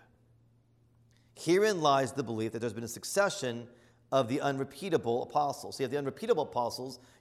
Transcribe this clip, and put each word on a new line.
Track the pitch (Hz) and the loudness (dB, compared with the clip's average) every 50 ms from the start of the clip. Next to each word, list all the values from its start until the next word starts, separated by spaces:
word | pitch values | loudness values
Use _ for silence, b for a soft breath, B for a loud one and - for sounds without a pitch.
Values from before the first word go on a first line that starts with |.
| - _ _ _ _ _ _ _ _ _ _ _ _ _ _ _ _ _ _ _ _ _ b b b b b | -20 _ _ _ _ _ _ _ _ _ _ _ _ _ _ _ _ _ _ _ _ _ b b b b b
Herein | - - 160 175 196 214 220 202 170 | -8 2 4 4 6 6 4 2 4
lies | 151 147 139 139 135 117 | 6 6 6 6 4 0
the | - 135 | -2 -4
belief | 127 110 113 110 110 113 | -4 -4 -2 -2 -2 -2
that | 113 117 | -2 -2
there's | 117 117 101 | -4 -4 -4
been | 117 117 | -6 -8
a | 110 | -8
succession | - 104 - - - 190 202 190 - - 131 123 117 120 117 - B B B B B B B - | -10 -10 -10 -2 2 2 2 2 0 -2 -4 -4 -4 -6 -10 -12 B B B B B B B 2
of | 135 135 127 113 | 2 2 2 2
the | 131 139 | 0 0
unrepeatable | 143 143 135 135 135 139 - - 190 196 165 127 - 117 117 127 | 0 0 0 -2 -4 -6 -6 -8 -4 0 0 0 2 2 -2 -2
apostles. | 127 - - 147 147 143 127 - - 101 - | -2 0 0 0 0 0 -2 -6 -10 -12 -6
So | - | -4
you | 135 | -4
have | 117 | -2
the | 135 | -2
unrepeatable | 147 139 135 - - 226 240 226 151 | -2 -2 -4 -6 -6 0 0 2 2
apostles, | 139 - - 123 120 113 - - 127 135 127 B B B B B | 2 -2 -2 -2 -2 -2 -2 -6 -10 -10 -12 B B B B B